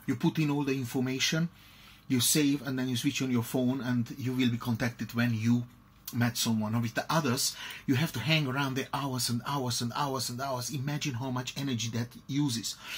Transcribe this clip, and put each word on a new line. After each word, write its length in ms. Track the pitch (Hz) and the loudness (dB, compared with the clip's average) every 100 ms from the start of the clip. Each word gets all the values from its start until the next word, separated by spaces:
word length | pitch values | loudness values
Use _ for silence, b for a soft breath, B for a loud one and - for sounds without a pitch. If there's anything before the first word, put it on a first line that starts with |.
| - | -4
You 100 | 123 | 0
put 220 | 165 - | 2 2
in 140 | 147 | 2
all 120 | 143 | 2
the 120 | 139 135 | 0 -2
information, 720 | 123 135 127 131 - 160 170 B B B B B - | -2 0 0 2 2 2 0 B B B B B 0
you 120 | 127 | 2
save, 480 | 120 156 143 143 139 | 4 4 4 2 0
and 100 | 131 | -2
then 100 | 131 | 0
you 100 | 123 | 0
switch 260 | 147 135 | 0 0
on 80 | 131 | 0
your 120 | 120 | 0
phone, 380 | 113 131 123 135 | 0 2 2 2
and 320 | 120 123 113 - | 0 0 0 -4
you 140 | 123 | -2
will 180 | 127 123 | 2 2
be 60 | 117 | 2
contacted 580 | - 113 123 - 110 117 | 0 0 -2 -4 -4 0
when 180 | 120 | 0
you 300 | 110 113 120 123 - - - - | 2 4 2 0 -12 -20 -18 -6
met 260 | 120 120 120 | 0 0 2
someone. 360 | 117 110 107 | 0 0 0
Or 80 | 117 | 0
with 140 | 117 - | 0 -2
the 100 | - | 0
others, 480 | 156 139 123 - B B B - | 2 2 2 0 B B B 0
you 80 | |
have 180 | 127 165 | 2 2
to 60 | 123 | 0
hang 280 | 135 160 139 | 2 2 2
around 260 | 131 139 | 0 -2
there 140 | 131 127 | -2 -4
hours 380 | 139 139 127 123 | -4 -2 -2 -2
and 140 | 120 - | -2 -2
hours 340 | 143 123 120 | -2 0 -2
and 140 | 120 113 | -2 -2
hours 320 | 143 135 131 | -2 -2 -4
and 100 | 123 | -4
hours. 300 | 139 127 120 | -4 -4 -4
Imagine 420 | 143 139 147 151 | -4 -2 -2 -2
how 160 | 117 131 | -4 -2
much 240 | 127 127 - | -4 -4 -4
energy 340 | 139 117 113 | -2 -2 -2
that 180 | 113 117 - - | -4 -4 -8 -4
uses. 520 | 139 143 113 98 B B | 0 2 0 -4 B B